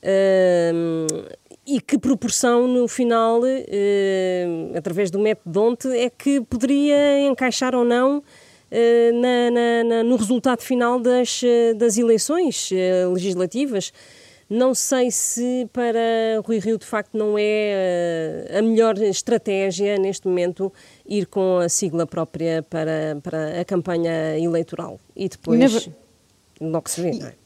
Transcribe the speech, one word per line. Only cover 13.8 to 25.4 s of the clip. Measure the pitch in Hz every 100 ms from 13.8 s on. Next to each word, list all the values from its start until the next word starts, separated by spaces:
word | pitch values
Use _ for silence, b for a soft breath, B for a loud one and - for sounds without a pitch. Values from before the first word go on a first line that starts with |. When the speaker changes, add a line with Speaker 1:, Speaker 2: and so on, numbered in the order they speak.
| - B B B B B B
Speaker 1:
Não | 220 254
sei | 254 - 262 247
se | - - - 247 254 233
para | - 240 226 226 226 226 220
Rui | 208 226
Rio, | 196 226
de | -
facto, | 220 208 220
não | 214 208
é, | 208 214 208 196 185 175 175 165 160 156 -
eh, | 190
a |
melhor | 226 220 226 208
estratégia | 214 180 - 233 - 196 196 180 202 202
neste | 190 190 190
momento | 180 175 - 190 B B B -
ir | 208 180
com | 202 190 180
a | 170
sigla | - 190 165 165
própria | - 160 160 165 160 156
para, | 165 151 160 156 147
para | 175 160 156 175
a |
campanha | 170 185 185 170 165 165 160 156
eleitoral. | 170 165 165 - - - _
E | - 196
depois | -